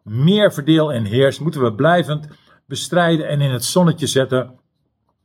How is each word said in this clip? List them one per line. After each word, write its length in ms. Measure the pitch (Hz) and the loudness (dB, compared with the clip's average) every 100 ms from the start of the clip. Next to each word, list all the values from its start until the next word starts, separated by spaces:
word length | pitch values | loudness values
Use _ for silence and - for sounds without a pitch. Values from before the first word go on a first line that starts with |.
meer 500 | - 113 151 208 196 | -8 0 2 4 2
verdeel 400 | 151 139 160 151 | 2 2 2 2
en 120 | 120 | -2
heers 340 | 104 120 135 - | -2 2 2 2
moeten 240 | 147 147 | -6 -2
we 120 | 120 | -2
blijvend 540 | 107 151 175 147 151 151 - _ _ - | 0 2 2 0 -6 -8 -20 _ _ -14
bestrijden 640 | 139 - 180 170 160 - | -12 -4 0 2 0 -2
en 120 | 147 | -2
in 100 | 143 | -2
het 140 | 123 | -2
zonnetje 420 | - 180 170 - 156 | -2 2 2 2 -2
zetten 520 | 135 127 127 120 - _ _ _ _ _ _ | 0 0 -2 -4 -12 _ _ _ _ _ _